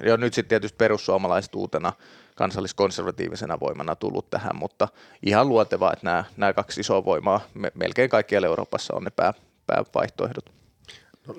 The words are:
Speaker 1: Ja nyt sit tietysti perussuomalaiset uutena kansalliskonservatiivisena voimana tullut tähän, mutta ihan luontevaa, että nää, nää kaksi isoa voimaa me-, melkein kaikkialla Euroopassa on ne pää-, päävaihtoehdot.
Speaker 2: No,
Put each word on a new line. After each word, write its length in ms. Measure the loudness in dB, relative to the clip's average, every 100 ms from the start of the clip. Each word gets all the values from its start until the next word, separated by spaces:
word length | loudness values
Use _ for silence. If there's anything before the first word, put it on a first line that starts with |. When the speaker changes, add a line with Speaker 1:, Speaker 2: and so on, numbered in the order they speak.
Speaker 1:
Ja 140 | 2 4
nyt 160 | 2
sit 140 | 0 2
tietysti 300 | 0 0 2
perussuomalaiset 800 | 2 2 2 0 2 0 0 -6
uutena 380 | -4 -2 -2 -6 -14 -20 -20 -4
kansalliskonservatiivisena 1200 | -2 -2 -6 0 0 0 -6 -4 -6 -6 -6 -4
voimana 360 | -4 -4 -6 -4
tullut 340 | -4 -4 -4
tähän, 260 | -6 -4 -6
mutta 320 | -8 -2 -4 -4 -20 -6
ihan 260 | 2 4 6
luontevaa, 440 | 4 2 2 2
että 120 | 0 0
nää, 200 | -2 -2 -2
nää 160 | 0
kaksi 280 | 0 -4 -6
isoa 240 | 0 0 2
voimaa 360 | 0 2 0 -2
me-, 180 | -8 -8 -4
melkein 340 | -2 0 2
kaikkialla 380 | 2 2 2 2
Euroopassa 480 | 0 -2 -6 -4 -6
on 80 |
ne 60 | -4
pää-, 240 | 0 0 -2 _ _ -2
päävaihtoehdot. 840 | -2 0 -2 -2 -4 -6 -6 -14 _ _ _ -20 -20 _ _
Speaker 2:
No, 80 | -18